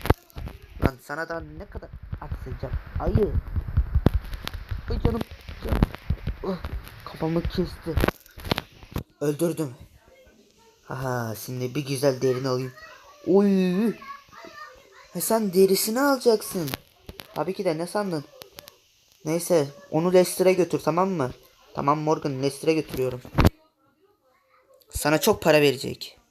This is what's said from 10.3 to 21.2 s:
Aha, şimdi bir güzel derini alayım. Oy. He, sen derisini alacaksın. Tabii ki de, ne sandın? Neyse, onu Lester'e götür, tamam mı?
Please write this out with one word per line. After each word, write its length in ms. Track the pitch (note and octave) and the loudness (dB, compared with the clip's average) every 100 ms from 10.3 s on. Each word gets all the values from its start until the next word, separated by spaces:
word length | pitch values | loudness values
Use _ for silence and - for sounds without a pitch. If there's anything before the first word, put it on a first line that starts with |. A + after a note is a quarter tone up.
| _ _ _ - _ - | _ _ _ -20 _ -12
Aha, 440 | C3+ C3 B2 A2+ G#2+ - | -6 -4 -4 -4 -8 -8
şimdi 300 | B2+ B2 C3 | -6 -6 -4
bir 100 | C3+ | -4
güzel 360 | C3+ C#3 B2+ | 0 2 2
derini 260 | C3 B2+ C3+ | 2 0 0
alayım. 260 | B2+ C3 - - - - - - | -2 -4 -10 -20 -20 -20 -8 2
Oy. 680 | F#3+ G3+ F#3+ F#3 F3+ A3+ - - C#5+ - - - D#5 D5+ B4+ - - - | 4 6 4 2 2 0 -2 -10 -16 -18 -20 -20 -18 -20 -20 -20 -20 -14
He, 80 | F3 | -6
sen 320 | - A3+ G#3 | 0 0 2
derisini 480 | F3+ F#3+ F#3+ A3 A#3 | 6 6 6 2 2
alacaksın. 680 | C#4+ C4 A#3+ G#3+ - G3 D3 - - _ - - - - | 2 4 4 2 2 -6 -4 -6 -10 _ -20 -18 -10 -6
Tabii 180 | D3+ | -4
ki 120 | F#3+ F#3 | -2 -2
de, 120 | D#3 | -2
ne 100 | F3 | -2
sandın? 380 | G#3 G3+ D#3+ C#3 - - - - - _ _ _ _ D3+ | -4 -2 -4 -6 -16 -20 -20 -20 -20 _ _ _ _ -2
Neyse, 420 | E3 E3+ E3+ C#3+ - - | -2 2 2 2 -4 -4
onu 220 | D3+ F3 | 0 4
Lester'e 400 | F#3 F3+ - F#3 | 6 6 4 4
götür, 260 | F#3 E3+ D3+ | 4 2 0
tamam 300 | - E3 F#3+ | 0 2 2
mı? 220 | F3+ | 0